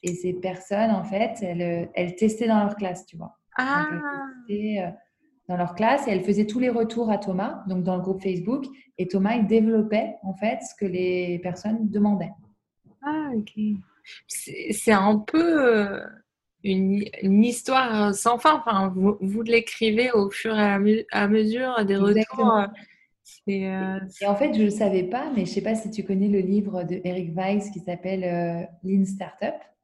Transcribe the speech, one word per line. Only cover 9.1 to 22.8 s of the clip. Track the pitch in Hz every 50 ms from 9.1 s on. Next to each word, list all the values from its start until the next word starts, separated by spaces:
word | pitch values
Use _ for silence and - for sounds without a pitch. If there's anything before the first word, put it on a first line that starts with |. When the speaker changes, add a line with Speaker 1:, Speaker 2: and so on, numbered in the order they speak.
| - 196 190 208 233
Speaker 1:
il | 247 214
développait, | 185 220 226 220 220 226 220 208 214 208 214 - - - - -
en | 190 185
fait, | - 208 220 254 -
ce | - - -
que | - 202
les | 190 175 180 185 180 180 180 180 175 175 175
personnes | 175 180 175 - - 214 220 233 220 202
demandaient. | 190 208 202 208 202 185 170 165 - - - - _ _ _ _ _ _ _ _ _ _
Speaker 2:
Ah, | 277 285 302 311 302 285 247
ok. | 220 208 - _ 214 214 214 208 190 - _ _ _ _ - - - _
C'est, | _ - - - - - - - -
c'est | 214 - - -
un | 214 196 190 208 214
peu, | 214 214 - - 320 339 339 330 302 269 240 226
euh, | 214 208 202 196 - 50 50 - - _ _ _ _ _ _ _ _ -
une, | 202 190 190 190 190 196 202 208 - - -
une | - 190 196 208 220
histoire | 247 233 - - - 262 262 262 240 220 214 208 208 196
sans | 196 - 233 240
fin. | 233 - 311 302 302 -
Enfin, | 233 214 190 196 190 185
vous, | 185 190 202 208 -
vous | 190 190 196 226
l'écrivez | 233 226 233 233 226 - - - 226 220 214 220 247 254
au | 247 214 202 196
fur | 196 - - 226 220
et | 214
à | 208 202 202 196
mu-, | 202 208 214 220 220 -
à | - 208 202
mesure | 202 214 220 220 214 220 247 262 254 254 233 214
des | 196 196
Speaker 1:
Exactement. | 196 196 202 208 220 214 - - - 220 220 226 214
Speaker 2:
retours. | 202 208 - -